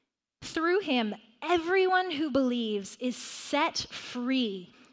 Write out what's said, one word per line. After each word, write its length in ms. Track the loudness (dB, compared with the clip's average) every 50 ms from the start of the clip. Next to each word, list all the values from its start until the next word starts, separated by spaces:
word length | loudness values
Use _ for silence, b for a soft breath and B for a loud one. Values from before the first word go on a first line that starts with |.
| b b b _ _ _ _ _
Through 400 | -12 -6 -2 0 2 2 2 2
him, 340 | 2 2 0 0 0 0 -4 -8 -12 -20 _ -8
everyone 720 | -2 0 2 2 2 2 4 4 4 4 4 2 2 0
who 180 | -2 -2 -2 0
believes 680 | 2 2 2 2 2 0 0 0 -2 -2 -4 -6 -10 -6
is 160 | -4 -4 -4
set 720 | -6 -8 -10 -10 -10 -6 -2 0 2 2 2 0 -4 -8 -8
free 840 | -10 -12 -12 -10 -8 -4 -2 0 2 2 2 0 -2 -4 -8 -12 b b b b